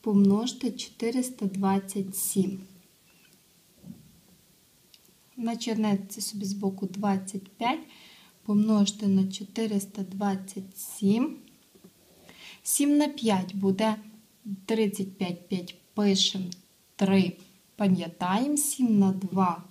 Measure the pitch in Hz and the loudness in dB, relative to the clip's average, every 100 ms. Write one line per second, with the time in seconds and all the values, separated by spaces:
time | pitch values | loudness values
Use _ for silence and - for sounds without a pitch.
0 | 220 202 196 208 247 - 247 - - - | 2 6 6 4 0 -4 -6 -6 -12 -6
1 | 233 254 247 - 196 190 196 196 196 208 | -2 -2 -4 -4 -6 -2 0 0 -2 -6
2 | 190 - - 190 185 196 - - _ _ | -6 -6 -2 0 0 -4 -12 -20 _ _
3 | _ _ _ _ _ _ _ _ - - | _ _ _ _ _ _ _ _ -20 -20
4 | - - _ _ _ _ _ _ _ - | -20 -20 _ _ _ _ _ _ _ -20
5 | _ _ _ - 233 233 233 220 214 196 | _ _ _ -8 -6 -4 -4 0 0 0
6 | - - 202 208 196 202 196 190 185 202 | -2 -10 -10 -6 -6 -4 -4 -4 -8 -4
7 | 208 190 190 190 - - 240 311 - - | -2 -2 -4 -12 -12 -4 -4 -4 -8 -20
8 | - - - _ - 208 214 214 202 - | -20 -20 -20 _ 0 2 4 4 2 0
9 | 202 190 190 - 202 - 220 202 196 - | 2 2 2 -4 -8 -4 -2 -2 -4 -8
10 | 185 190 202 190 190 202 190 - - - | -10 -4 -2 -2 -6 -14 -14 -14 -14 0
11 | 196 226 311 - - _ _ _ - _ | 2 2 0 -4 -18 _ _ _ -20 _
12 | _ _ - - - - - - 285 294 | _ _ -20 -20 -20 -10 -4 0 4 4
13 | 294 285 226 190 180 196 196 190 220 214 | 2 0 0 0 0 0 0 2 0 -2
14 | - - _ _ 214 196 - 220 214 208 | -8 -20 _ _ -10 -8 -2 0 2 0
15 | 190 - 180 175 - 185 175 - _ - | -6 -4 -6 -6 -6 -6 -6 -16 _ 0
16 | 208 190 - 196 180 - _ _ _ - | 2 4 2 0 -8 -10 _ _ _ 0
17 | 190 196 175 - - _ _ - 196 180 | 4 6 4 -2 -16 _ _ -2 2 2
18 | 170 - 180 202 277 294 - - 247 208 | 0 -4 -2 0 0 0 -2 0 2 4
19 | 196 190 190 190 180 165 - | 4 2 -2 2 2 0 -10